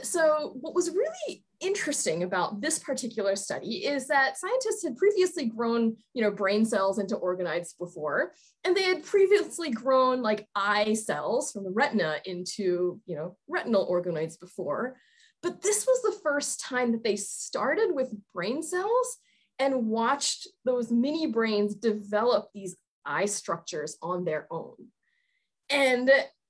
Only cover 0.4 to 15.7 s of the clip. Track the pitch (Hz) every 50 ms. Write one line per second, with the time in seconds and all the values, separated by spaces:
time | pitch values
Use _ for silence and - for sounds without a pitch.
0.4 | 302 - - 262 - 320 320 359 339 339 311 381 523 640 679 740 640 523 - -
1.4 | _ _ _ - - 381 403 403 - 302 277 - - 196 156 170 180 180 190 180
2.4 | 175 - 214 202 220 311 311 - - - 269 - - 226 - 220 196 196 196 -
3.4 | - - 127 127 - 180 226 - - 277 285 269 254 277 302 277 269 262 - -
4.4 | - 381 494 523 - 440 - - - 311 233 - 381 415 403 370 370 359 - 339
5.4 | 277 226 220 220 233 233 233 233 233 226 226 - _ _ - 254 220 208 190 175
6.4 | 202 190 202 214 226 220 240 196 196 190 196 214 196 196 220 180 190 185 180 180
7.4 | 180 165 156 175 170 - - - 175 175 - 170 151 147 139 - 311 359 - _
8.4 | - _ _ _ - 370 359 392 381 370 370 - - - - 403 392 370 415 403
9.4 | - - - - 339 302 233 220 - 269 262 262 262 254 254 254 240 214 214 208
10.4 | - - - 208 196 202 208 208 214 214 220 220 - - 160 147 139 165 220 262
11.4 | 302 - - 208 196 185 185 220 277 294 - 208 170 156 156 147 - 190 185 175
12.4 | 180 - - - 202 185 180 175 180 180 - - - - 170 147 160 185 - _
13.4 | _ - 320 349 - - 226 196 - - 185 175 175 180 165 156 160 160 160 -
14.4 | - 175 - - 175 151 143 - 233 262 262 - _ _ _ _ - _ _ _
15.4 | - 349 - - - 403